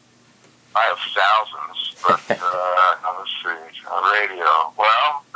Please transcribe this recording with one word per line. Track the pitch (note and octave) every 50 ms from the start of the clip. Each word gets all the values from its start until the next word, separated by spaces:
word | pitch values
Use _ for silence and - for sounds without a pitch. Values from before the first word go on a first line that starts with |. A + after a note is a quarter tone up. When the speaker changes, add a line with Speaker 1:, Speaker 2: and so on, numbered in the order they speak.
| _ _ _ _ _ _ _ _ _ - _ _ _ _ -
Speaker 1:
I | A2 A2+ A2
have | F2+ - - - -
thousands, | G2+ F#2+ G2 G#2+ A2 G#2+ - - D2 D2 D#2+ - - - - - -
but, | - F2+ F2 E2+ - - A2 -
Speaker 2:
<laughs> |
Speaker 1:
uh, | F2+ F2+ F2+ F2+ F2+ F2+ F2+ F#2 F#2 F#2 E2+ - - F2+ F2+ F#2
let's | F#2+ - - - -
see, | F2 E2+ E2 - - - - -
on | - F2+ F2+ F#2 G2
radio. | G#2 G#2 G#2 G2 F#2+ F2+ F2 D#2 D#2 D#2+ D#2+ D#2+ -
Well, | - G#2 G#2+ A2 A#2 C#3 D3+ D3 C#3+ - _ -